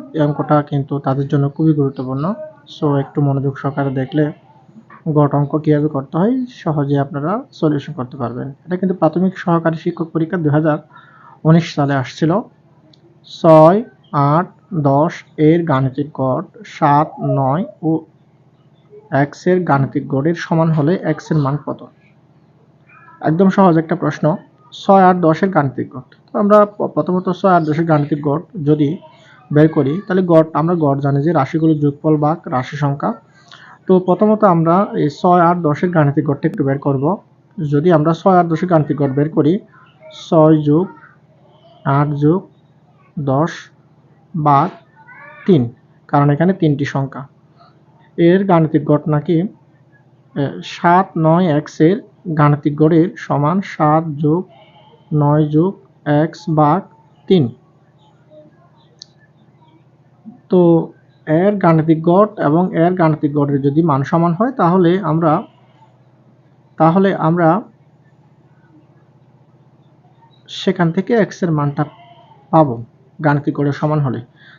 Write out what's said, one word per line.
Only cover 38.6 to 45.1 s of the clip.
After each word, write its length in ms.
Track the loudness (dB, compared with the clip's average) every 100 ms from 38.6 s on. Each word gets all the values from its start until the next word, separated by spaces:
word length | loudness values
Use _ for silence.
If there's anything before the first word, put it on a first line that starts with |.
এর 60 | 0
গাণিতিক 280 | 0 0 -2
গড় 160 | -2
বের 160 | 0 -2
করি, 300 | 0 0 0 -6 _ _ _ -20 -20 -2
ছয় 320 | 4 4 4
যোগ 240 | 2 0 -2 -10 -20 _ _ _ _ _ _ _
আট 240 | -2 0 -2
যোগ 400 | 0 0 0 -4 _ _ _ _ _ _ -8
দশ 320 | -2 -2 -2 -6 -20 _ _ _ _ _ _ -2
বাদ 340 | 2 2 0 -6 _ _ -20